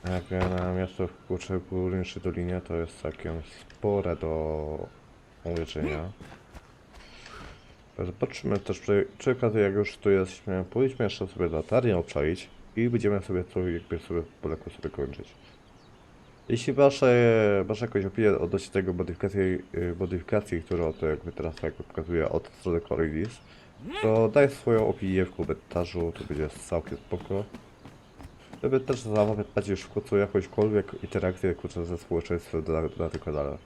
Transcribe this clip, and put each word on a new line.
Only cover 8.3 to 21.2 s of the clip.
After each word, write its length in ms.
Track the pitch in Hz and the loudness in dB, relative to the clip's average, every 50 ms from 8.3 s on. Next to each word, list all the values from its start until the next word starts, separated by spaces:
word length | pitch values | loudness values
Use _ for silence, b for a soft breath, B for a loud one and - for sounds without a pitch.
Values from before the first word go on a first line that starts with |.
| - - - 131 104 98 | -4 -6 -2 -2 -2 -2
też 200 | - - 95 - | -2 -4 -6 -4
przy, 280 | - - 101 101 98 - - | 0 2 4 4 4 0 -6
przy 140 | - - 135 | -2 0 0
okazji, 280 | 123 123 123 113 104 110 | 2 4 2 2 4 4
jak 140 | 101 98 98 | 4 4 4
już 240 | 104 101 - - | 2 0 0 -4
tu 120 | - - 101 | 0 4 6
jesteśmy, 540 | 98 95 92 92 - - - 110 92 92 90 - | 6 6 4 0 -4 -10 -6 -2 -2 -2 -2 -2
pójdźmy 360 | - 120 135 131 127 - 117 | 0 2 2 2 2 0 -2
jeszcze 220 | 98 - - 98 | -2 -2 -4 -6
sobie 200 | 90 - - 87 | -8 -2 -2 0
latarnię 500 | 82 80 78 78 - 107 123 123 117 98 | 0 0 -2 -2 2 2 4 4 4 2
obczaić 520 | 87 85 - - 73 73 78 90 - - - - - - - - | 2 0 0 0 0 2 2 0 -2 -6 -16 -18 -20 -20 -8 -2
i 140 | 110 117 120 | 0 2 2
będziemy 320 | 120 113 113 104 101 98 | 2 2 4 2 2 2
sobie 220 | 98 - 95 90 87 | 0 -2 -2 -2 -2
to 240 | - - 92 92 | -2 -2 -2 0
jakby 320 | 90 85 85 - - 87 82 | 0 -2 -4 -4 -6 -8 -8
sobie 220 | - - 85 85 80 - - - | -6 -2 -2 -2 -2 -4 -12 -8
po 80 | - 78 | -6 -6
lekku 200 | 80 - - - | -6 -4 -8 -14
sobie 200 | - - - 76 | -14 -8 -8 -8
kończyć. 380 | - - 69 65 73 - - - - B B B B B - - - - - - - - - - - - - - - - - - | -4 -4 -6 -6 -6 -12 -14 -16 -20 B B B B B -20 -20 -20 -20 -20 -20 -20 -20 -20 -20 -20 -20 -20 -20 -20 -20 -4 -2
Jeśli 240 | 117 117 - - 131 | -2 -2 0 -2 4
wasze, 920 | 139 143 139 139 - 139 127 120 120 120 117 113 113 107 104 101 98 92 | 6 6 6 6 6 6 6 8 8 8 8 8 6 6 6 4 4 2
masz 140 | 98 110 107 | 0 -2 -4
jakąś 240 | 120 113 - 104 95 | -4 -2 0 0 0
opinię 260 | 95 - - 110 104 | 0 0 4 4 4
odnośnie 420 | 95 - 85 85 98 98 - - - | 6 4 2 0 0 -2 -4 0 -2
tego 200 | 101 92 95 90 | 0 0 0 -2
modyfikacji, 460 | 87 92 90 85 - - 98 95 101 | -2 -2 -4 -2 -2 -4 -2 2 2
y, 560 | 95 92 92 87 - - - 87 87 87 82 87 | 2 2 2 0 -4 -6 -4 -4 -2 -2 -2 -2
modyfikacji, 640 | 95 85 90 87 82 - 110 104 101 - 90 82 | -2 -2 -2 -4 -2 0 0 0 0 0 -4 -4
którą 320 | 82 - 92 85 85 78 78 | -2 -2 -2 0 0 0 -2
to 140 | - 82 | 0 0
jakby 240 | 78 76 73 | 0 0 -2